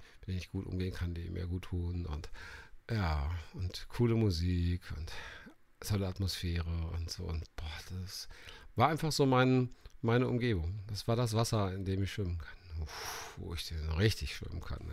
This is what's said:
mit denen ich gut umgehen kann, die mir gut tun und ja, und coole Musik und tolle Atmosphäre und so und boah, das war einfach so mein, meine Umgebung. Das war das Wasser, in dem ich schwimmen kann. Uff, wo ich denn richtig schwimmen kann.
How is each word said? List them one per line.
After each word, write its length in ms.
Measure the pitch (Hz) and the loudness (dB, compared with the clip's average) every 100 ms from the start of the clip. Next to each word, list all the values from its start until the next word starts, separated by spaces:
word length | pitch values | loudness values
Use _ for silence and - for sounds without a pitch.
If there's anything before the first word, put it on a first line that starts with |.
| - - | -14 -12
mit 60 | - | -4
denen 100 | 92 | -4
ich 140 | - | -2
gut 140 | 98 92 | -4 -2
umgehen 280 | 92 92 | -2 -2
kann, 200 | - 87 | -2 -4
die 160 | 85 87 | -4 -6
mir 180 | 90 90 | -4 -2
gut 160 | 90 | -4
tun 420 | - 90 85 90 82 | -2 -2 -2 -2 -2
und 240 | 78 - - - - - - - | -4 -6 -8 -10 -14 -14 -12 -4
ja, 400 | 110 87 76 71 85 - | 0 2 2 0 -2 -6
und 340 | - 92 - - | -6 -4 -4 -4
coole 260 | - 120 113 | 2 4 6
Musik 680 | 110 82 87 87 85 90 - 80 | 4 4 2 4 4 2 -2 -8
und 140 | 82 - - - - - - - | -6 -8 -10 -14 -18 -20 -20 -10
tolle 280 | - 104 95 | -2 0 0
Atmosphäre 840 | 92 95 - 87 85 85 85 82 | 0 -2 -2 0 0 0 -2 -2
und 180 | 82 82 | -4 -4
so 120 | - | -6
und 200 | 87 82 - - | -4 -4 -6 -8
boah, 240 | 78 - - 92 | -8 -8 -8 -8
das 260 | 92 - - - - - - - | -8 -10 -12 -14 -14 -16 -6 2
war 140 | 135 | 4
einfach 220 | 160 160 | 4 2
so 140 | - 139 | 4 6
mein, 440 | 127 127 127 123 - - - | 8 8 6 4 -2 -18 -2
meine 260 | 117 123 123 | 4 4 4
Umgebung. 520 | 120 120 92 80 104 107 | 2 2 2 0 -4 -6
Das 200 | 98 - | -4 0
war 80 | 117 | 2
das 200 | 120 107 | 4 2
Wasser, 380 | 113 107 98 | 2 2 2
in 120 | 95 95 | 0 0
dem 180 | 95 | 2
ich 100 | 95 | 0
schwimmen 240 | - 90 85 | 0 -2 -2
kann. 440 | - - - 80 | -6 -12 -8 -6
Uff, 520 | 76 - - - - - | -6 -6 -8 -8 -10 -10
wo 160 | 90 | -6
ich 140 | 87 - | -6 -4
denn 220 | 80 80 | -2 0
richtig 440 | 80 107 - 73 - | 4 4 4 -2 -6
schwimmen 260 | 85 82 | -6 -6
kann. 280 | - - - | -6 -6 -6